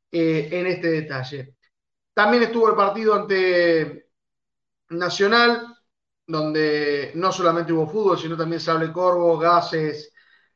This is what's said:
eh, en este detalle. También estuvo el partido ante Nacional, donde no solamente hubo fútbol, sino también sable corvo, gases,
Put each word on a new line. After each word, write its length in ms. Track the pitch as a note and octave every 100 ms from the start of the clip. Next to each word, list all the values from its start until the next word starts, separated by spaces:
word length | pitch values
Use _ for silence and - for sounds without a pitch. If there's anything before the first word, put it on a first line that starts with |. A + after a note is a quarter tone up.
| _
eh, 380 | E3+ E3 D#3+ D#3
en 140 | F3+ F3+
este 220 | E3+ F3
detalle. 680 | D#3+ D#3 C3+ C3 C#3+ B2+ _ _ _ _ _ _
También 300 | - G#3+ A#3+
estuvo 240 | A3+ A#3 A3
el 40 |
partido 400 | G#3+ G3+ G#3 A3
ante 960 | G3+ F#3 F#3+ F#3 F3+ F3 E3 D3 - - _ _ _ _ _ _ _ _
Nacional, 880 | E3+ F3+ - G3+ A#3 A#3+ A#3 A#3 - _ _ _ _ -
donde 840 | D#3+ D#3 D#3 D#3 D3+ D3 C#3+ C#3
no 180 | D3+ F#3+
solamente 400 | F#3 F3 E3+ E3
hubo 140 | E3 D#3
fútbol, 320 | G#3 G3+ E3
sino 180 | D#3 E3
también 240 | E3 E3
sable 300 | D#3+ D#3+ D#3+
corvo, 460 | D#3+ F3+ F3 E3+ D#3+
gases, 760 | E3 E3+ E3+ D#3+ D#3 D3+ - _ _ _ _